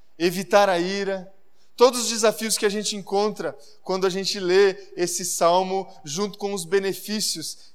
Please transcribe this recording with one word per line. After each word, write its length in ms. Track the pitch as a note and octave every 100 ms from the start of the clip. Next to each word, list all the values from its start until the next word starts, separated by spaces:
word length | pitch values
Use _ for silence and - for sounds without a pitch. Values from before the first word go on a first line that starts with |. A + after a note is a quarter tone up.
| - -
evitar 480 | F3 F3 F#3+ G3+ G3+
a 100 | F3
ira, 540 | F3+ G3+ G3 F#3+ F3+ - - - - -
todos 240 | B3 B3
os 80 | A3
desafios 480 | A3+ A3 A3 A3+ -
que 80 | G#3+
a 40 |
gente 280 | G#3 G3+ G#3
encontra 600 | F3 G3 G#3+ G3+ E3 - - -
quando 240 | - F#3+ F#3+
a 40 |
gente 320 | F#3 F#3+ G3+
lê 340 | F3+ F#3 G3 F#3 - -
esse 260 | F3 F3
salmo 640 | F3+ - E3+ F3+ F#3 F#3+ F#3 -
junto 340 | D3+ D3+ G#3 -
com 160 | G3+
os 120 | G3+ E3
benefícios 1080 | G3 G3 F#3 - G#3+ - E3 D3+ - -